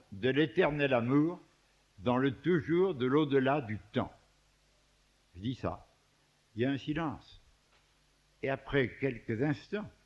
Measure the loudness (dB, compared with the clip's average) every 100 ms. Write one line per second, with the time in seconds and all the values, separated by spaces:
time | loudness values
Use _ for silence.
0 | _ -2 0 2 2 2 2 2 2 2
1 | 4 2 2 -2 -14 _ _ _ _ -6
2 | 0 2 0 0 0 0 2 2 0 0
3 | 0 2 4 2 2 0 -2 -8 -6 -4
4 | -4 -8 _ _ _ _ _ _ _ _
5 | _ _ _ -10 -8 -4 -6 -6 -12 _
6 | _ _ _ _ _ -4 -2 -2 -4 -4
7 | -4 -8 -14 -20 _ _ _ _ _ _
8 | _ _ _ _ -6 -6 -2 0 0 -2
9 | -6 -4 -6 -2 -2 -4 -6 -8 -8 -16